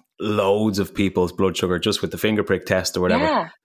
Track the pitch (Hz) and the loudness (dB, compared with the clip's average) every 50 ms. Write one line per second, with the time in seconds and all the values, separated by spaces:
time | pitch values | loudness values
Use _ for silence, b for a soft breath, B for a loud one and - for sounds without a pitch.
0 | _ _ _ - 92 107 107 104 98 98 101 107 110 110 95 101 95 - - - | _ _ _ -6 -4 -2 0 2 2 4 2 4 2 2 0 0 -2 -2 -2 0
1 | 101 92 - 92 90 85 - - 95 92 82 - 95 90 90 85 - 107 98 - | 0 0 2 0 0 0 0 0 0 0 0 0 -2 0 0 0 0 0 0 -2
2 | - 85 - 87 - 113 107 104 98 - 98 90 - - 98 92 90 - - 92 | -4 -6 -4 -2 -2 0 0 0 0 0 0 -2 0 0 0 0 0 -2 -2 0
3 | 90 90 - 262 302 311 285 214 165 - - _ | 0 2 2 2 0 0 0 -2 -4 -6 -12 _